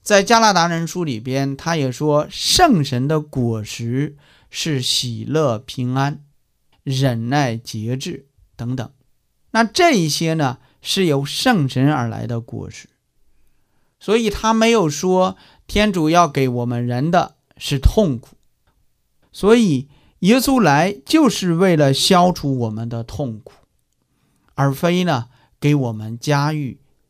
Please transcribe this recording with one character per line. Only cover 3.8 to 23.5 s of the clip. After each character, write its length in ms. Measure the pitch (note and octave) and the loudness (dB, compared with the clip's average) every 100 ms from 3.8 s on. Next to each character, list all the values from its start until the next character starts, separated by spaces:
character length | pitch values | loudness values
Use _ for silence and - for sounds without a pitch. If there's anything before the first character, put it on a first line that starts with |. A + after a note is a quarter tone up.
| A#2 B2+ D3+ D3 _ _ _ | -6 -4 -4 -8 _ _ _
是 320 | - E3 C#3 | -10 -4 -4
喜 460 | B2+ - B2+ A2 A2+ | -2 -4 -4 -8 -4
乐、 300 | C#3+ D3 A2 | 0 0 -2
平 360 | - - B2 | -8 -6 -4
安、 300 | B2+ C#3 D3+ - _ _ _ _ _ | 0 -2 -2 -14 _ _ _ _ _
忍 460 | - C3 C3+ A#2 A#2 | -6 0 0 0 -2
耐、 260 | C#3+ C3+ | -2 -2
节 440 | A2+ A2+ A2+ G#2+ B2+ | -4 -8 -10 -6 -6
制 300 | F3+ E3 _ _ _ _ | -8 -12 _ _ _ _
等 180 | A#2 | -8
等。 160 | B2+ A2 _ _ _ _ _ _ | -8 -10 _ _ _ _ _ _
那 120 | A3+ | -2
这 300 | A3+ - F4 | -2 2 2
一 160 | B3+ D#3+ | 4 0
些 240 | D3 E3 | -2 -2
呢， 240 | D#3+ C#3+ B2 _ _ | -2 -2 -4 _ _
是 240 | - - | -8 -2
由 180 | F3+ C#3 C#3+ | 0 0 -2
圣 420 | - C4 A3+ C3+ | -2 0 2 0
神 240 | C3 C3+ | 2 0
而 160 | D3+ A#2 | 0 -4
来 180 | G#2+ A2+ | -6 -8
的 140 | A#2 | -8
果 300 | A#2 A2+ G2 | -8 -12 -14
实。 180 | A2+ - _ _ _ _ _ _ _ _ _ _ _ | -16 -20 _ _ _ _ _ _ _ _ _ _ _
所 160 | - A3 | -2 0
以 140 | A3+ | 0
他 240 | G3+ A3 | -2 0
没 160 | A3+ A3+ | 2 4
有 180 | A#3 E3+ | 4 2
说 480 | C#3+ F#3 F#3 F#3 F#3+ _ _ _ | -2 0 2 0 -4 _ _ _
天 260 | G3+ G#3+ | 0 0
主 160 | F#3 D#3 | 0 2
要 180 | E3+ E3+ | 4 2
给 220 | C#3 C3 | 2 -2
我 160 | B2 | -2
们 200 | A#2+ A#2+ | -4 -4
人 260 | A#2+ B2 D3+ | -4 -2 0
的 260 | F3 D3+ _ _ _ | 0 -2 _ _ _
是 200 | - C#3 | -6 0
痛 400 | - - G3+ A#2 | 2 4 0 0
苦。 200 | - _ _ _ _ _ _ _ _ _ _ | -8 _ _ _ _ _ _ _ _ _ _
所 240 | - F#3+ | -2 4
以 340 | A#3+ A3 C#3 C3+ _ _ _ | 6 4 0 -4 _ _ _
耶 160 | F3 B3 | 4 4
稣 220 | B3+ C4 | 4 4
来 360 | F#3 C#3+ F3 - | 4 4 2 -2
就 240 | - D#4 C#4+ | 0 4 4
是 260 | - F#3 | 2 -2
为 200 | E3 F#3+ | 2 4
了 180 | E3 C#3+ | 4 4
消 380 | C3+ - F#3 F3+ | 2 4 4 4
除 260 | F3 C#3+ C3 | 0 -4 -2
我 100 | A#2 | -4
们 180 | G#2+ A#2 | -6 -8
的 140 | A#2 | -8
痛 380 | A#2 - C#3+ G#2+ | -10 -8 -8 -10
苦， 120 | - | -16